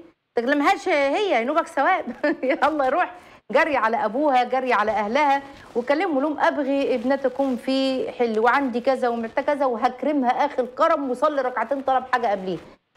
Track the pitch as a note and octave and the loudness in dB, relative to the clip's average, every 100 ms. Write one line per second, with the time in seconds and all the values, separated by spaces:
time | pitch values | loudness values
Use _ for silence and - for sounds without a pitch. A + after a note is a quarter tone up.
0 | - _ _ - A#3+ D4 D#4 G4+ F#4 D4+ | -12 _ _ -4 0 2 2 2 0 2
1 | C#4 E4+ G4+ B3 A#3+ D#4 D#4+ C#4+ D#4 F4+ | 2 0 2 0 0 -2 -2 0 2 2
2 | A#3 - D4 D#4+ B3+ E4+ C#4 D4+ C4 D#4+ | -2 -4 -2 0 -2 0 0 2 0 0
3 | E4+ - - - - B3 D#4+ C4 A3 A#3 | -2 -6 -20 -20 -2 0 2 0 0 0
4 | A3 A#3+ D4+ B3+ A#3 B3+ B3+ G#3+ G#3 G#3 | -2 0 2 2 2 0 2 2 2 0
5 | G#3 C4 D4 C#4 C#4 - - A#3 A#3 C#4+ | 0 2 2 2 -2 -18 -6 -4 0 0
6 | F#4 C4 D4+ C#4 E4 C#4 C4 C#4 C#4 B3 | 0 0 -2 0 0 0 0 0 0 -2
7 | B3 C#4 C4+ B3 C#4 A#3 - C4+ C4+ C4 | 0 0 -2 -2 -2 -2 -2 0 0 -2
8 | - - A#3+ G#3+ A#3+ C4+ C4+ A3+ C4+ B3+ | -4 -2 -2 2 2 2 0 -2 0 0
9 | B3 A#3 A3+ - C#4 C#4+ C4+ A3 B3 B3 | 0 -2 -4 -4 -2 0 0 0 -2 -2
10 | C#4+ D4 A#3+ A#3 C#4+ - A#3+ - E4 D#4+ | -2 0 0 0 0 -2 -4 0 2 2
11 | C4+ B3 D4+ C#4 B3+ A#3+ A#3 C#4 C4 C4 | -2 0 0 0 -2 -2 -4 -2 0 0
12 | B3+ B3+ A3+ G3+ F#3+ D#3+ - - _ | 0 0 0 -2 -4 -8 -10 -20 _